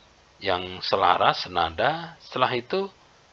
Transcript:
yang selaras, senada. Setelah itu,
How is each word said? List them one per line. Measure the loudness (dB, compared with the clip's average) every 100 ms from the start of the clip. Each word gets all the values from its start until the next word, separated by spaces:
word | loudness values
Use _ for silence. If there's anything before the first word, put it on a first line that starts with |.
| -20 _ _ -8
yang | -2 -2 -2 -8
selaras, | -2 4 4 6 4 2 -2
senada. | -2 -2 0 -2 -2 -8 -16
Setelah | -8 -2 0
itu, | 0 -4 -4 -4 -10 -20 _ _